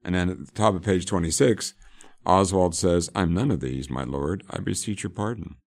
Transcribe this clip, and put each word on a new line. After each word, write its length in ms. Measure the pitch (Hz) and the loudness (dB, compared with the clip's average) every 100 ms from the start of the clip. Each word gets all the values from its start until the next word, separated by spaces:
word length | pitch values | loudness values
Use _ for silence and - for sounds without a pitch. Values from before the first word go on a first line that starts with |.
And 120 | - | -2
then 140 | 90 90 | 0 0
at 100 | 90 | -4
the 140 | 71 | -10
top 220 | - 107 | 0 2
of 80 | 92 | 2
page 240 | 95 92 85 | 2 0 2
twenty-six, 680 | 95 85 - 135 104 - - - - - - - | -2 0 2 2 2 -4 -12 -20 -20 -20 -8 4
Oswald 480 | 92 95 95 90 | 4 4 4 2
says, 360 | 82 92 87 85 | 2 2 2 0
"I'm 180 | 98 87 | -2 0
none 180 | 87 139 | 0 0
of 100 | 82 | -2
these, 280 | 65 67 67 | -2 -6 -6
my 160 | 65 | -6
lord. 400 | 64 69 71 95 - | -4 -4 -4 -4 -6
I 80 | - | -6
beseech 440 | 95 98 - 101 | -4 -4 -6 -6
your 80 | 98 | -8
pardon." 460 | 98 104 117 85 76 | -6 -6 -6 -12 -16